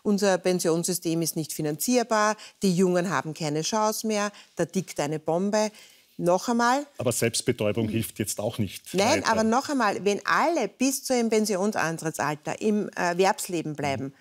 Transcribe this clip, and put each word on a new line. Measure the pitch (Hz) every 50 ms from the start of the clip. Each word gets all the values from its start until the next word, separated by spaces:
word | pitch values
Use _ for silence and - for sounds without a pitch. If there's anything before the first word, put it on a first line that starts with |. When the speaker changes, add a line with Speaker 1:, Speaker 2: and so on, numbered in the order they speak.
Speaker 1:
Unser | _ 214 208 190 208 196 185 180
Pensionssystem | - 185 185 180 - 175 160 170 165 - 180 - - 170 165 165
ist | 165 156 -
nicht | 165 156 - -
finanzierbar, | - 156 151 147 147 - 247 247 247 226 233 220 214 208 214 214 - - - - _ -
die | 196 175
Jungen | 170 196 180 180 180 175 202
haben | 156 131 - 160 147
keine | - 170 151 147 156
Chance | 160 - 233 214 214 214 214 - - 220
mehr, | 214 202 208 208 208 - - _ _
da | - 170
tickt | 165 - 190 180 - - -
eine | 151 143 156 156
Bombe. | - - 160 175 190 208 208 214 214 214 - - - - - _ _ _ _ -
Noch | 170 170 175 185 - 247
einmal. | 240 233 240 240 254 285 294 - _ -
Speaker 2:
Aber | - 123 113
Selbstbetäubung | - 120 117 - - - - 117 - 110 104 104 117 113 107
hilft | 104 113 - - - -
jetzt | 107 - - -
auch | 104 110 - -
nicht | 107 92 - - - - -
Speaker 1:
Nein, | 180 196 240 302 302
Speaker 2:
weiter. | 247 -
Speaker 1:
aber | 226 220 220
noch | 220 226 262 277 -
einmal, | 294 262 233 202 - - 175
wenn | 202 202 - -
alle | - - 185 240 311 349 311 226 202
bis | - _ 254 269 269 - -
zu | - 262
ihrem | 240 233 226
Pensionsantrittsalter | 220 220 220 208 208 175 196 214 208 - - 160 165 156 160 160 - - 117 143 151 147 - 165 - -
im, | - 220 208 208 190 -
äh, | - - 180 175
Erwerbsleben | 175 175 190 190 208 - - - 175 160 156 156 147
bleiben, | 139 143 143 135 123 135
Speaker 2:
Mhm. | 135 - _